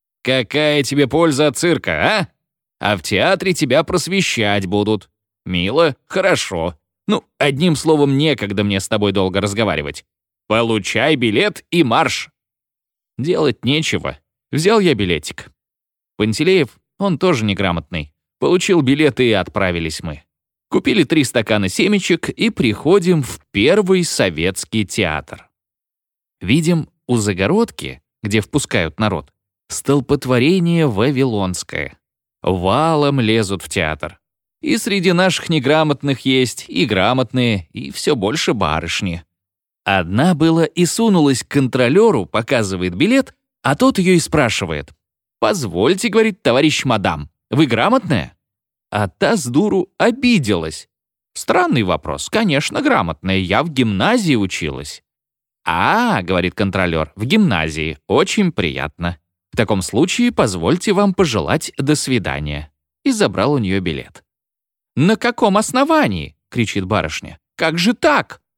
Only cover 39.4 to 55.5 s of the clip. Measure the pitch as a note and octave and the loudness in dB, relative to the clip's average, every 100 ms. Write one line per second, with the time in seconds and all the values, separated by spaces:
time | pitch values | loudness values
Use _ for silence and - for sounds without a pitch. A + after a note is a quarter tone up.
39.4 | _ _ _ _ - F#2+ E2+ G#2+ E3+ D3+ | _ _ _ _ -2 0 0 0 2 2
40.4 | E3 E3 D#3+ - F3 - A#3 F#3 C#3+ C3 | 2 4 2 0 0 2 2 4 4 0
41.4 | - C#3+ C3 B2 A#2+ E3+ A3+ C#3+ F2 G#2+ | -2 -2 0 2 2 4 4 4 0 -4
42.4 | A#2 B2+ G2 F#2+ F2+ F2+ F#3 C4+ C4 - | 0 0 0 -2 -2 0 2 2 0 -6
43.4 | _ _ - - C4 G3 F3+ F3+ - D#3 | _ _ -2 2 2 2 4 4 2 2
44.4 | A#2+ - F2+ D2+ C#2+ _ _ _ _ _ | 0 0 -4 -6 -10 _ _ _ _ _
45.4 | A2+ G3+ A2 E2+ B2 F#3 A#3 G#3+ A3 F#3+ | 0 0 -2 0 2 2 0 2 2 0
46.4 | - B2 D#3 - C3+ A2 F#2+ D#2 D2+ _ | 0 4 2 2 0 0 0 -4 -8 _
47.4 | _ B2 D3+ A2+ E3 C4 - A#2 C2+ - | _ 0 2 2 2 0 0 -4 -4 -12
48.4 | _ _ _ _ _ G#2 G2+ - G#3+ A#3 | _ _ _ _ _ -2 -2 0 0 0
49.4 | B2 C3+ G#3 G3 - - G#3 B3 B3 A3 | 0 0 2 0 -2 0 0 2 2 2
50.4 | A2 F2+ D#2+ - - _ _ _ _ - | 2 0 -2 -10 -16 _ _ _ _ -8
51.4 | - F4+ F4 D#3 F#2 D#2+ D#2 C#2+ - G#3+ | -2 0 2 2 0 -2 -4 -8 -4 0
52.4 | A3 C#3 - - D4 F#3 E2+ D#2 F#2+ F#2+ | 2 0 -2 -2 0 0 0 -4 -2 -2
53.4 | F#2 A2 E3 C3 A#2 F#2+ D3+ B3 F3+ A#2+ | 0 0 0 0 0 0 0 2 2 0
54.4 | F#2+ - D2+ C2 D2+ - _ _ _ _ | 0 -4 -8 -8 -12 -16 _ _ _ _
55.4 | _ | _